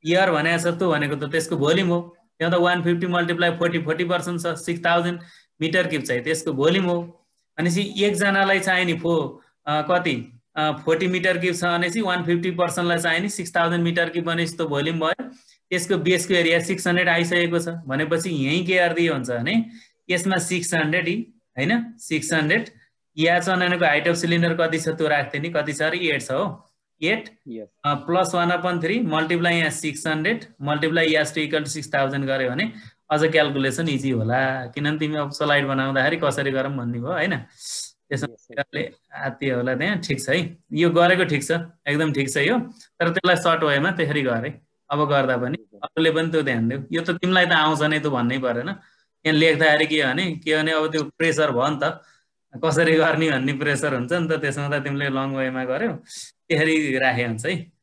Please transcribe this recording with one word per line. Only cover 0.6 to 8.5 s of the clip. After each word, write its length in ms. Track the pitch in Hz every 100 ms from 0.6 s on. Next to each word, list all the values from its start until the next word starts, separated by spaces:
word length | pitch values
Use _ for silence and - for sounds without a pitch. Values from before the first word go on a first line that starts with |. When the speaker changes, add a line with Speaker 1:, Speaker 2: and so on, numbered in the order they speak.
| 170 170
Speaker 1:
त्यो 140 | 185
भनेको 240 | 151 147 147
त 160 | 143
त्यसको 260 | 160 - 160
भोल्युम 320 | 143 185 180
हो। 100 | 175 170 - _ _
त्यहाँ 160 | 165
त 20 | 175
वान 280 | 175 180
fifty 240 | 170 170 180
multiply 440 | 175 170 170 175
forty, 280 | 165 170 170
forty 240 | 151 160
पर्सन 340 | 175 175 175 170
छ, 100 | 170
सिक्स 380 | 151 - 170 170
थाउजन्ड 340 | 170 175 175 - - _ _
मिटर 260 | 160 185 165
cube 160 | 151
चाहिँ 200 | 127 123
त्यसको 300 | 120 160 165
भोल्युम 320 | 135 151 185 180
हो। 120 | 175 170 - _ _ _ -
भनेपछि 360 | 170 170 196 -
एकजनालाई 640 | 202 180 202 196 190